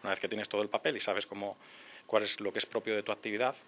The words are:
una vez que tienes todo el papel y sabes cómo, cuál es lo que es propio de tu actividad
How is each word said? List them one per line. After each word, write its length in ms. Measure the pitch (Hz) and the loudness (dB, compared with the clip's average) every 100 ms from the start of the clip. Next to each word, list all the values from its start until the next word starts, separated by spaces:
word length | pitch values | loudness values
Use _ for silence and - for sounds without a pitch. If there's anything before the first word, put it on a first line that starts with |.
una 60 | 104 | 0
vez 100 | 95 | 0
que 80 | 95 | 0
tienes 220 | 107 104 | -2 -2
todo 120 | 104 | 0
el 60 | 104 | 0
papel 300 | 110 160 123 | 2 2 2
y 20 | |
sabes 260 | - 98 - | 2 0 -2
cómo, 300 | 101 101 - - - - - - | -4 -6 -6 -16 -20 -18 -18 2
cuál 180 | 110 | 2
es 180 | 104 - | 4 0
lo 100 | 104 | 0
que 80 | 107 | 0
es 60 | 101 | 0
propio 320 | 113 113 107 | -2 0 0
de 60 | |
tu 100 | 104 | 0
actividad 420 | 104 120 104 127 143 | -4 -2 2 2 0